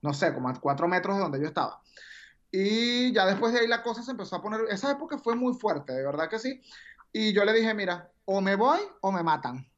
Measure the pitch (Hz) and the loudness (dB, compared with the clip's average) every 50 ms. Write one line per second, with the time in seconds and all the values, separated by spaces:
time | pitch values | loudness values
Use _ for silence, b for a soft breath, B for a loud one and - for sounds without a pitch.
0 | - 147 139 - 190 165 - 131 131 127 123 - - 143 139 139 - - - 180 | -2 -4 -2 2 0 0 0 0 -4 -4 -4 -2 -2 -2 0 2 0 2 2 2
1 | - 196 196 196 190 160 139 135 147 156 147 170 - - - - B B B B | 0 0 0 0 0 -2 -2 -2 -4 -2 -2 -2 -2 -2 -4 -12 B B B B
2 | B B B B B B B B _ _ - 185 196 202 214 226 233 240 240 247 | B B B B B B B B _ _ -2 0 2 2 2 2 2 2 2 2
3 | 247 254 202 214 190 190 196 190 220 226 233 240 233 226 233 233 - 240 226 226 | 2 2 4 4 4 4 2 2 0 2 2 2 2 2 0 -2 -2 -4 -6 -6
4 | 240 254 262 208 190 151 185 170 170 214 214 220 226 220 208 196 269 277 277 277 | -8 -10 -8 -10 -8 -8 -8 -6 -6 -4 -4 -2 -2 -2 -2 -2 -2 -2 -2 -2
5 | - - 302 - - 233 233 240 254 247 247 - - 214 156 147 143 - 127 131 | -4 -10 -10 -6 -2 -2 -2 0 0 -2 -2 0 -2 -2 -2 -2 -4 -6 -6 -4
6 | 135 139 143 147 160 160 214 226 226 262 269 - B B B B B B B B | -4 -4 -2 -2 -4 -4 -4 -6 -6 -6 -8 -8 B B B B B B B B
7 | B B _ 220 220 214 202 202 202 202 220 226 226 226 220 208 196 185 175 175 | B B _ 0 0 2 4 4 4 6 4 4 4 2 0 0 -2 -2 -2 -4
8 | 170 - _ _ _ - 190 196 190 190 196 196 220 262 311 370 415 392 - _ | -6 -18 _ _ _ -2 0 2 2 2 2 4 6 4 4 4 0 -6 -10 _
9 | - 190 190 180 165 165 156 147 139 131 123 131 135 _ _ | -2 -2 0 0 2 2 0 0 -2 -8 -8 -8 -12 _ _